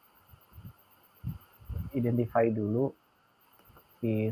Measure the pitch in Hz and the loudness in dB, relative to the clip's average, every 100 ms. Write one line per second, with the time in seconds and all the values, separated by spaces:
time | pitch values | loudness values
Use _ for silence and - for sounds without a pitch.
0 | _ _ - - _ - - - _ _ | _ _ -20 -20 _ -20 -20 -20 _ _
1 | _ _ - - - - - - - 135 | _ _ -10 -10 -14 -18 -8 -6 -4 0
2 | 120 120 117 117 117 110 104 113 139 - | 2 2 2 4 4 2 0 2 0 -4
3 | _ _ _ _ _ - - - _ - | _ _ _ _ _ -20 -20 -20 _ -6
4 | 117 110 110 | -2 0 0